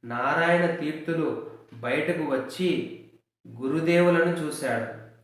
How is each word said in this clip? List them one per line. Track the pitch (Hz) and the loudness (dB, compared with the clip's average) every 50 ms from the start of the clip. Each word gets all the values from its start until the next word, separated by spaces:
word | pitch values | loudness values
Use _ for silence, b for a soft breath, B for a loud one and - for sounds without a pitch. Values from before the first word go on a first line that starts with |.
| - | -10
నారాయణ | 120 120 120 131 139 147 165 170 170 175 175 175 165 - | -8 -6 -2 0 2 2 2 4 4 4 4 4 2 0
తీర్థులు | - 151 151 156 - - - 165 160 156 135 - - - - - - - _ - 117 113 | -2 -4 -6 -6 -6 -4 -4 -2 0 0 -2 -2 -4 -8 -12 -16 -18 -20 _ -16 -10 -6
బయటకు | 120 131 147 156 165 175 170 156 139 | -4 -2 -2 0 0 -2 -2 0 -2
వచ్చి | 135 131 135 - - - 185 180 156 131 120 - - - - - _ _ _ _ _ _ _ | -2 -2 -2 -6 -6 -2 0 0 0 0 -2 -6 -10 -16 -18 -20 _ _ _ _ _ _ _
గురుదేవులను | - 113 117 127 135 143 160 160 165 170 175 175 175 175 165 175 180 170 | -18 -14 -6 -4 -2 0 0 2 4 6 6 6 6 6 6 4 4 2
చూశాడు. | 170 156 151 - - 143 127 113 110 - - - - - - - _ | -2 -4 -6 -6 -4 -4 -2 -2 -2 -4 -6 -10 -14 -18 -20 -20 _